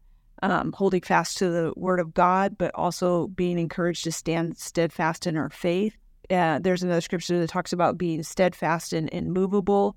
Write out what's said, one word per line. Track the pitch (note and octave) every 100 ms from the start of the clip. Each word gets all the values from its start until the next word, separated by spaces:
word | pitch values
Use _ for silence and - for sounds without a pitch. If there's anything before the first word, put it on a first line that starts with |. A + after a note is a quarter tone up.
| _ _ _ -
um, | F#3 F3+ -
holding | - G3 F#3
fast | - E3+ E3 -
to | F#3
the | E3+ D#3+ -
word | F#3 F3+
of | D#3+
God, | E3+ F3 F#3 G3 -
but | F3
also | - E3+ - F3+ F3 E3
being | F#3 F3+ F3
encouraged | E3 - F3 E3
to | E3+
stand | - - E3 E3+ -
steadfast | - - E3 - D#3+ E3 F3+
in | D#3
our | D3
faith. | - F3 F3 G#3+ - _ _ -
Uh, | F#3 E3 D3
there's | F#3 F3+
another | F3+ E3+
scripture | - E3+ - F3
that | E3
talks | F#3 -
about | F3 E3 E3
being | F3 D#3+
steadfast | D#3 - F3+ - D#3+ E3 -
and | E3 D#3+
immovable, | F3 E3 F3+ F#3+ G3+ F#3+ G3+ G3+